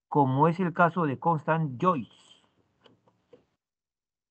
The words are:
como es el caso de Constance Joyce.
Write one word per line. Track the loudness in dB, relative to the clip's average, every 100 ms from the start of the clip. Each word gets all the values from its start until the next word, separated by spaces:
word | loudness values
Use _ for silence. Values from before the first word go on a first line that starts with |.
| _
como | 0 2 2 2
es | 2
el | -2
caso | 0 0 0 -4
de | -2
Constance | -2 -2 0 -2 -2 -2
Joyce. | -2 -2 -6 _ _ _ _ _ _ _ _ _ _ _ _ -20 _ _ _ _ _ _ _ _ _